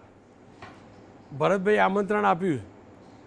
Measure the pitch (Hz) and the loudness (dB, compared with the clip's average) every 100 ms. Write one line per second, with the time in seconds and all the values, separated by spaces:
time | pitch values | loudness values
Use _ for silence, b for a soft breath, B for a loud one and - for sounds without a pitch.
0 | - - - - - - - - - - | -12 -20 -20 -20 -20 -20 -20 -20 -20 -20
1 | - - - 135 156 196 190 208 190 196 | -20 -20 -18 -2 0 2 2 2 2 0
2 | 196 208 202 175 190 131 92 - - - | 0 0 2 0 0 -4 -6 -20 -20 -20
3 | - - | -20 -20